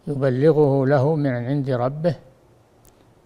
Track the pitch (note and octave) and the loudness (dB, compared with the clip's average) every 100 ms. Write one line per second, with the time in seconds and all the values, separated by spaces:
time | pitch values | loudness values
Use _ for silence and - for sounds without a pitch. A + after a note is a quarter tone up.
0 | - C3+ C3+ B2+ D3+ D3+ C#3+ C#3 C3 C#3+ | -10 -4 -2 2 2 4 4 2 2 2
1 | C#3 D#3+ C#3+ A#2+ A#2+ C#3+ C3+ B2+ B2 D3 | 2 0 -2 -4 -4 -4 -2 -4 -4 -4
2 | E3+ - - _ _ _ _ _ _ _ | -4 -4 -10 _ _ _ _ _ _ _
3 | _ _ | _ _